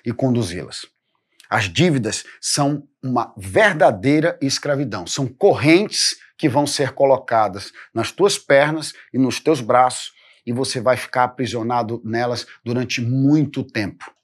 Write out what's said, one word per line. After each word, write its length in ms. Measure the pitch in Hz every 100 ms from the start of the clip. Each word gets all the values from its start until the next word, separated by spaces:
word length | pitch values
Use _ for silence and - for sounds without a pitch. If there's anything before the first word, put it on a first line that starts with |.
e 80 | 120
conduzi-las. 760 | 113 131 120 95 78 65 - - _ _ _ _ _ _
As 160 | 110
dívidas 600 | 98 85 175 139 107 - - -
são 440 | - - 143 147 - _
uma 300 | 135 123 113 -
verdadeira 1000 | 95 160 214 156 170 107 131 151 165 -
escravidão. 680 | 135 - 143 139 139 101 -
São 200 | - 131
correntes 920 | - 196 110 139 170 185 - - - - -
que 100 | 151
vão 180 | 127 147
ser 260 | - 131
colocadas 800 | - 139 127 - 117 104 95 - - -
nas 180 | 117 110
tuas 280 | - 196 -
pernas 560 | - 139 147 156 151 - -
e 60 | 123
nos 200 | 127 -
teus 220 | - 151
braços 520 | 113 123 127 - - _ _ _ -
e 60 |
você 280 | 120 131 135
vai 160 | 120 120
ficar 280 | - 127
aprisionado 760 | 123 - 117 117 117 120 110 117
nelas 440 | 107 117 123 117 - -
durante 380 | 120 120 120 -
muito 600 | 120 131 135 151 143 135
tempo. 480 | - 117 98 - - _